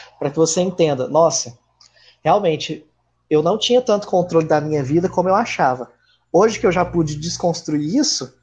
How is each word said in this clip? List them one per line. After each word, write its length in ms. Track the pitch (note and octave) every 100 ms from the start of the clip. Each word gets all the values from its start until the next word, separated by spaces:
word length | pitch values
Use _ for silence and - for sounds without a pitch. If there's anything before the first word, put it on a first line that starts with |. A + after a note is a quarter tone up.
| - -
pra 120 | C#3+
que 60 | D3+
você 240 | D#3+ F#3
entenda, 460 | F#3 F3+ D#3+ C3 B2+
nossa, 500 | D3+ E3 - A#2 - _ _ - _ _ _
realmente, 640 | D#3 G3+ F#3 D3+ - D#3 _ _ _ _ -
eu 140 | D3+
não 160 | E3 G#3
tinha 240 | - B3
tanto 240 | B3 G#3 G3+
controle 400 | F3+ F3 E3 D#3+
da 140 | D3+
minha 220 | D3+ D3+
vida 260 | B2+ E3 F3+
como 200 | - F3+
eu 60 |
achava. 560 | G3 A#3 - C#3+ B2+ A#2+ _ _ _ _
Hoje 260 | E3+ A3 G3+
que 80 | G#3
eu 60 |
já 120 | F3
pude 320 | F3 F3 D3+ D3+
desconstruir 800 | E3 - F3 E3 - D3 D3+ B3+
isso, 360 | - - B2+ _